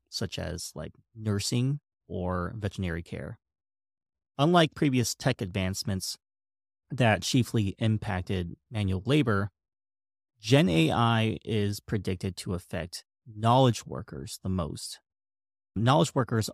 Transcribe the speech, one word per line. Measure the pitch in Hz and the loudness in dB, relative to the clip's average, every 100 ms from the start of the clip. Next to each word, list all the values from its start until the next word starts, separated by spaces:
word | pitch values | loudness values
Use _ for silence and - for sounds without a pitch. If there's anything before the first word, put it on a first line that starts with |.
| _ | _
such | - 90 - | -8 -8 -6
as, | 87 82 - - | -8 -8 -10 -12
like, | 78 - _ | -14 -16 _
nursing | 113 107 101 - 123 127 147 _ _ - | -8 -2 -2 0 0 0 -2 _ _ -10
or | 92 90 90 87 117 | -6 -2 -2 -4 -4
veterinary | 101 - 92 85 | -6 -4 -4 -4
care. | - - - - _ _ _ _ _ _ _ _ _ - | -8 -10 -12 -14 _ _ _ _ _ _ _ _ _ -2
Unlike | 147 175 160 | 4 4 4
previous | - 156 127 113 | 2 2 2 0
tech | - - 123 | 0 -2 -2
advancements | 98 95 92 95 - 95 - - _ _ _ _ _ _ - | -2 -2 -2 -2 -4 -4 -4 -10 _ _ _ _ _ _ -8
that | 123 120 98 | 2 4 4
chiefly | - 135 117 117 98 - | 2 2 2 0 0 0
impacted | 113 110 - 95 95 95 87 - _ | 0 0 -2 -4 -2 -4 -4 -8 _
manual | 110 98 92 | -4 -2 0
labor, | 107 151 127 101 104 _ _ _ _ _ _ _ _ _ | 2 2 4 2 0 _ _ _ _ _ _ _ _ _
Gen | 104 135 180 | 2 4 6
A | 165 160 | 4 4
I | 95 117 117 110 85 | 4 4 4 2 -2
is | - 107 101 101 | -4 0 0 -2
predicted | - 110 92 92 98 87 | -4 -4 -2 -4 -4 -6
to | - | -6
affect | 90 - 90 82 - - _ - | -6 -6 -8 -8 -12 -18 _ -20
knowledge | 107 113 127 131 110 | -2 4 6 6 2
workers | - 69 - 71 67 - | -4 -10 -10 -12 -12 -8
the | 98 | -4
most. | 95 85 - - - _ _ _ _ _ _ _ | -2 -4 -6 -12 -16 _ _ _ _ _ _ _
Knowledge | - 113 147 165 | -2 2 4 2
workers | - 120 117 107 | 0 0 0 -2